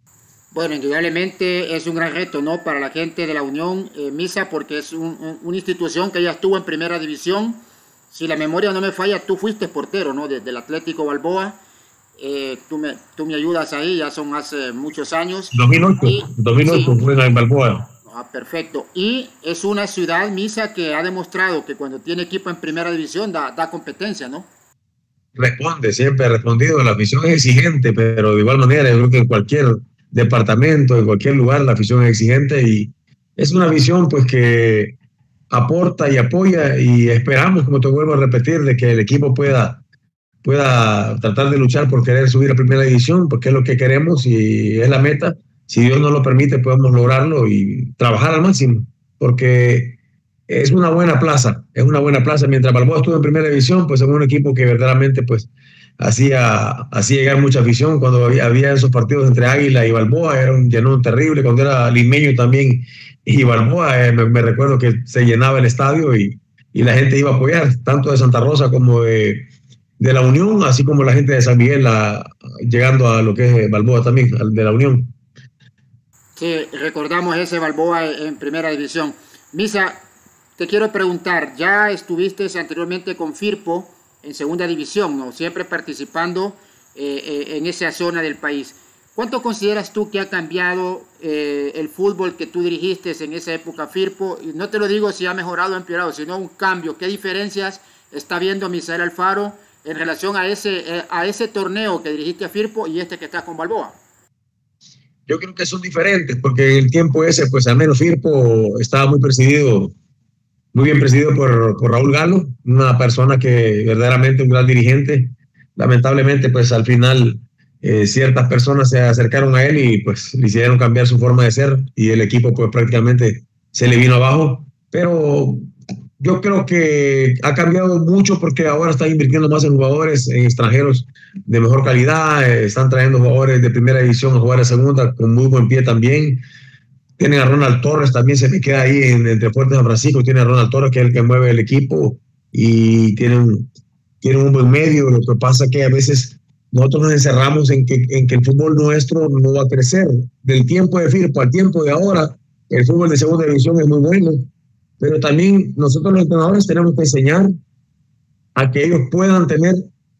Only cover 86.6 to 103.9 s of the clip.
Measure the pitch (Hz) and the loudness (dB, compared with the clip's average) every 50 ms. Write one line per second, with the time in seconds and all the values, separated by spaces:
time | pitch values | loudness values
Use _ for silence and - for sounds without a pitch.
86.6 | _ _ _ _ _ _ _ - 143 143 139 139 - 156 147 143 139 - 156 151 | _ _ _ _ _ _ _ -14 -12 -10 -10 -10 -12 -12 -10 -10 -10 -10 -10 -10
87.6 | 156 175 170 - 180 160 147 - 180 175 170 170 160 156 143 - - 147 147 139 | -8 -8 -8 -8 -8 -8 -6 -6 -6 -6 -6 -6 -6 -8 -8 -10 -10 -10 -10 -10
88.6 | 131 - - _ _ _ _ _ _ _ _ 220 247 240 262 247 - 233 208 214 | -12 -14 -20 _ _ _ _ _ _ _ _ -12 -10 -8 -8 -8 -8 -8 -8 -6
89.6 | 196 208 208 208 196 - - 214 208 208 202 196 190 190 196 180 165 156 170 180 | -6 -4 -4 -6 -8 -10 -10 -10 -8 -8 -8 -10 -8 -8 -8 -10 -10 -8 -8 -6
90.6 | 180 180 180 185 185 180 185 - - _ _ _ - 156 151 151 147 147 143 143 | -6 -4 -4 -6 -8 -8 -10 -12 -16 _ _ _ -10 -8 -8 -6 -6 -6 -6 -8
91.6 | 143 143 - 160 156 151 - - 190 202 202 175 190 175 170 - 160 160 - 175 | -8 -8 -8 -10 -12 -12 -8 -6 -6 -4 -4 -6 -8 -10 -10 -12 -14 -10 -8 -6
92.6 | 175 175 170 151 170 190 180 185 - 180 151 143 156 147 160 170 170 170 165 160 | -6 -6 -6 -6 -6 -8 -8 -8 -10 -12 -12 -12 -12 -14 -14 -14 -12 -12 -12 -12
93.6 | 165 170 - - 151 143 - 185 190 190 190 - 190 185 165 - - 165 151 160 | -12 -14 -14 -14 -14 -10 -8 -6 -6 -6 -6 -8 -10 -10 -10 -12 -14 -14 -12 -12
94.6 | 196 202 214 208 208 196 202 214 208 202 - - 180 180 185 185 170 180 175 170 | -10 -8 -6 -6 -4 -4 -2 -2 -4 -4 -6 -6 -8 -8 -8 -8 -10 -8 -6 -6
95.6 | 180 190 190 185 175 170 170 175 180 160 135 151 151 160 180 190 185 165 - - | -6 -6 -6 -8 -10 -8 -8 -6 -6 -6 -8 -10 -12 -12 -12 -12 -12 -14 -10 -6
96.6 | 202 190 185 175 156 160 - - 180 185 202 202 - 190 180 196 208 202 196 196 | -6 -6 -6 -6 -8 -12 -12 -10 -10 -10 -10 -10 -10 -8 -8 -8 -8 -10 -10 -10
97.6 | 190 190 - - _ _ _ _ _ _ - 143 - - 160 175 180 190 196 196 | -10 -10 -12 -14 _ _ _ _ _ _ -18 -18 -12 -10 -8 -6 -4 -4 -4 -6
98.6 | 196 180 180 170 - 165 165 170 175 170 170 - 180 190 196 202 208 208 202 - | -8 -8 -8 -10 -10 -8 -8 -6 -6 -8 -6 -6 -4 -4 -4 -4 -6 -8 -12 -18
99.6 | _ _ _ _ _ 151 160 156 160 160 156 156 185 196 202 190 185 190 208 202 | _ _ _ _ _ -14 -12 -10 -8 -8 -8 -8 -8 -6 -6 -4 -6 -6 -6 -6
100.6 | - 202 190 175 - 151 170 175 - - - 170 175 202 202 - 226 220 220 202 | -6 -8 -8 -8 -8 -10 -12 -12 -10 -10 -8 -6 -6 -6 -6 -8 -8 -8 -6 -8
101.6 | 190 180 190 214 220 208 180 165 - 151 151 151 147 170 170 175 196 - - 208 | -8 -6 -8 -6 -6 -6 -6 -6 -8 -8 -10 -8 -8 -10 -10 -10 -12 -10 -8 -8
102.6 | 214 220 220 220 202 156 160 175 180 175 185 - 160 147 - 175 - 170 165 160 | -8 -8 -8 -10 -10 -8 -8 -10 -10 -10 -12 -16 -14 -14 -12 -12 -12 -12 -12 -12
103.6 | 160 175 226 208 127 - | -10 -8 -8 -8 -10 -12